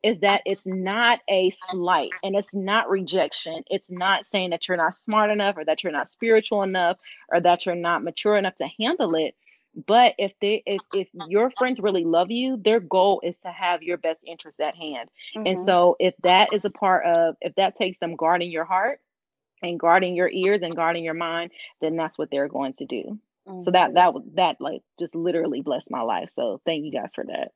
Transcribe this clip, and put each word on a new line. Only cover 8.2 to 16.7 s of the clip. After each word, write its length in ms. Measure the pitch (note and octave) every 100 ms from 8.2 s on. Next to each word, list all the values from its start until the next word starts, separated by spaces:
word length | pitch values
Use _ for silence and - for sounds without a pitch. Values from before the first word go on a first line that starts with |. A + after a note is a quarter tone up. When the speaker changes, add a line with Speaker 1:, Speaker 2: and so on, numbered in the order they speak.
| G#3+ G#3
Speaker 1:
enough 180 | F#3+ -
to 120 | D3 -
handle 380 | - E4+ F3+ E3
it. 120 | D#3 _ _ _ _ - -
But 280 | A3+ B3 -
if 140 | G3 _
they, 220 | G3+ G#3+ -
if, 160 | G3 -
if 160 | G3 F#3
your 360 | F3 E3 G3 B3
friends 300 | - B3+ B3+
really 240 | G3+ F#3
love 260 | E3 E3 F#3
you, 280 | A#3 C4 B3+
their 180 | G#3 A3+
goal 420 | E3 F#3 G3 F#3+
is 140 | F3 F3
to 100 | F#3
have 300 | F3 F#3 E3+
your 140 | D#3+ F3
best 220 | E3 D#3 -
interest 340 | E3 D#3+ -
at 160 | D3+ E3+
hand. 320 | D#3+ C3 A#2 _ - A3 G#3
And 120 | F3+
Speaker 2:
Mm-hmm. 20 |
Speaker 1:
so 360 | F#3 F3+ F3 -
if 140 | F#3 -
that 280 | F3+ F#3 G#3
is 140 | G#3
a 40 | G3+